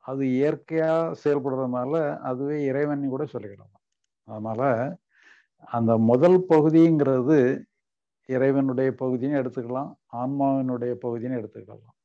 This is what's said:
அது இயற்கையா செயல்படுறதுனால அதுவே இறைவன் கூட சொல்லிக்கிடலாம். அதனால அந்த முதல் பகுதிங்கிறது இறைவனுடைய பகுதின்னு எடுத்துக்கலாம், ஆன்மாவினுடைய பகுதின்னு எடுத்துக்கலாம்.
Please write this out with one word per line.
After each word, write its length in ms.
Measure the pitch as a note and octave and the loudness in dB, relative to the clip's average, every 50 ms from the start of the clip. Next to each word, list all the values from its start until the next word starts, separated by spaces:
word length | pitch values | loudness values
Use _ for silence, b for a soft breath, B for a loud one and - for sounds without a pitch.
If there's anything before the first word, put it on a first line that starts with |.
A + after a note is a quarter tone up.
| _ | _
அது 180 | - C3+ C3+ C#3 | -8 -6 -4 -2
இயற்கையா 640 | C3 B2+ B2+ C#3 D3+ D#3+ - _ - D#3+ D#3+ D#3+ D#3+ D#3+ E3 E3 E3 D#3+ | 0 0 2 2 0 0 -2 _ -6 -4 -2 0 0 0 0 0 -2 -6
செயல்படுறதுனால 800 | - - D3+ C#3+ D3 B2 C#3 C3 C3 C3+ B2+ B2 B2 B2 C3 D3 E3 D#3 C#3+ D3 - | -4 0 0 0 0 0 -4 -4 -4 -4 -4 -2 -4 -4 -2 -2 -2 -2 -2 -4 -6
அதுவே 380 | - C3+ C3 B2+ C#3 C#3+ D3+ D3+ C#3+ | -6 -6 -6 -4 -4 -4 -4 -2 -2
இறைவன் 440 | C3 C3 C#3 D3 D3 D3 C#3+ C#3+ C3+ | -2 -2 -2 -2 -2 -2 -4 -4 -4
கூட 160 | B2+ C3+ D3+ | -4 -4 -6
சொல்லிக்கிடலாம். 520 | D3 - B2 G#2 G#2 G2+ G2+ - _ _ _ _ _ _ _ _ _ _ _ _ - | -6 -8 -12 -12 -12 -18 -18 -20 _ _ _ _ _ _ _ _ _ _ _ _ -14
அதனால 340 | A2 G#2+ G#2+ A2 A2 A2 C3 C#3 B2+ A2 B2 C#3 F3 - _ b b b b b b b b b b _ _ | -12 -8 -8 -6 -4 -2 0 0 0 0 -2 -4 -6 -12 _ b b b b b b b b b b _ _
அந்த 280 | - - A#2 A#2 A2+ A2+ A2 | -6 -4 -2 2 2 4 4
முதல் 400 | A2+ A2 A#2+ B2+ D3 F3 F#3 F#3 F3+ F#3 | 4 4 4 6 6 6 6 4 4 4
பகுதிங்கிறது 880 | E3+ D#3 D3 D#3+ D#3 E3 E3 E3 E3 D3+ C#3+ C3+ C3+ B2+ B2 B2+ D#3+ D3 B2+ B2 C3+ - - _ _ _ _ _ _ _ _ _ _ _ _ _ | 4 4 4 6 6 6 6 6 6 4 2 2 2 0 2 4 4 4 4 4 2 -2 -6 _ _ _ _ _ _ _ _ _ _ _ _ _
இறைவனுடைய 640 | C3 B2+ C3 C3+ C#3 C#3 C3+ C3+ B2+ B2 C3 C3+ | -2 0 2 2 2 2 0 0 0 0 0 0
பகுதின்னு 480 | B2 B2+ C3 C3 B2+ B2+ A#2+ C#3 D3 C#3+ | -2 -2 -4 -4 -4 -2 -2 -2 -2 -2
எடுத்துக்கலாம், 520 | C3 B2+ A#2+ C3+ A#2+ A#2 B2 B2+ C#3 F3 D#3 _ _ _ - | -2 -4 -6 -8 -8 -6 -6 -8 -8 -8 -12 _ _ _ -10
ஆன்மாவினுடைய 800 | A#2+ B2 C3 C#3 C#3 C#3 C#3 C#3 C3+ C3 B2+ B2+ A#2+ A#2+ B2 B2 | -8 -6 -6 -4 -2 0 0 0 0 -2 -2 -4 -4 -4 -4 -6
பகுதின்னு 440 | B2 B2 B2 A#2 A#2 A2 B2+ C3 B2 | -6 -6 -6 -6 -6 -6 -6 -6 -6
எடுத்துக்கலாம். 560 | A2 G#2+ _ A2 G#2 G2 A2 G#2+ A2 _ _ _ _ | -8 -10 _ -16 -20 -20 -20 -20 _ _ _ _ _